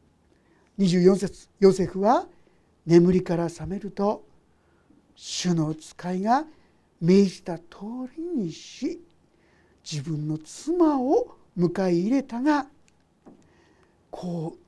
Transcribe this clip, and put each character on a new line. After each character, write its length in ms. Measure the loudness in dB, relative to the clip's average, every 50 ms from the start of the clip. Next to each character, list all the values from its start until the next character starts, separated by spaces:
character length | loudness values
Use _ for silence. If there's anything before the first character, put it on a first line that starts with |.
| _ _ _ _ _ _ _ _ _ _ _ _ _ _ _ 0
二 100 | 0 2
十 140 | 4 4
四 160 | 6 4 4 4
節、 320 | 0 -6 -10 -14 -20 _ _ _
ヨ 120 | 4 4
セ 140 | 6 4 0
フ 160 | -4 -4 0
は 260 | 2 2 2 2 0 -4 -12 _ _ _ _ _ _ _ _ _ _
眠 260 | 4 6 6 6 6
り 120 | 4 2 0
か 120 | 0 -2
ら 120 | -4 -4 -6
覚 200 | -8 -10 -12 -10
め 120 | -10 -10
る 120 | -10 -12
と、 320 | -8 -4 -4 -4 -4 -4 -10 _ _ _ _ _ _ _ _ _ _ _ _ _ _ _ _ _ _
主 380 | _ -16 -12 -10 -6 -4 -2 -2
の 200 | 0 -2 -4 -6
使 380 | -8 -14 -18 -20 -12 -10 -8 -6
い 80 | -4 0
が 220 | 0 0 0 0 -4 -12 _ _ _ _ _ _ _ _ _
命 260 | 2 4 6 6 6
じ 180 | 4 0 -6 -12
た 160 | -12 -12 -12
通 60 | -14 -18 -20 -16 -14 -12 -12 -12 -12 -12 -12 -12
り 60 | -10
に 280 | -6 -6 -4 -4 -6
し、 480 | -8 -12 -18 -20 -14 -10 -10 -10 -10 -12 -16 _ _ _ _ _ _ _ _ _ _ _ _ _ _ _ _ -12
自 120 | -12 -10
分 260 | -8 -8 -8 -6 -6 -6
の 120 | -8 -8
妻 600 | -10 -14 -20 -12 -6 -4 0 2 2 2 2 0
を 380 | 0 0 0 0 0 -2 -8 -18 _ _ _
迎 340 | -2 -2 0 0 0 0 0
え 40 | 0
入 160 | 0 0 0
れ 140 | 0 -2 -2
た 180 | -4 -8 -2
が、 260 | 0 0 0 0 -2 -6 _ _ _ _ _ _ _ _ _ _ _ -20 -20 _ _ _ _ _ _ _ _ _ _ _ _ _ _ _
子 180 | -16 -12 -10 -8
を 300 | -8 -6 -8 -8 -10 -14 _